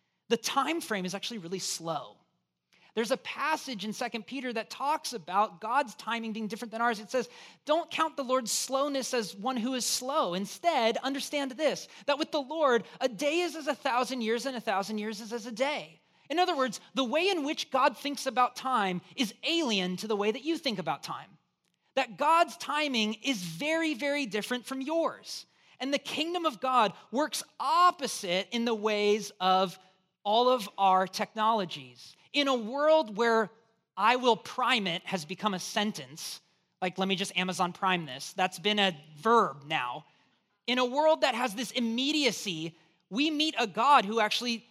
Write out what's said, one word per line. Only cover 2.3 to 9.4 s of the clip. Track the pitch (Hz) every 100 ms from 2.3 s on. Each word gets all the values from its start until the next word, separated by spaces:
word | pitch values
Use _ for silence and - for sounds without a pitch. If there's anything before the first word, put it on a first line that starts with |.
| _ _ _ _ _ _
There's | 220 233
a | 262
passage | - - 285 311 - 214 214
in |
Second | 202 240 226 -
Peter | 269 247
that | 226 220
talks | - 277 311 -
about | 233 160 190 214 170
God's | 220 269 254
timing | - 220 233 226
being | 220 214
different | 220 240
than | 226
ours. | 233 214
It | 214
says, | 262 240 - - -
"Don't | - 320 320
count | - 320 277
the |
Lord's | 247 262 226
slowness | - - 262 294 269 -
as | 247 185
one | 196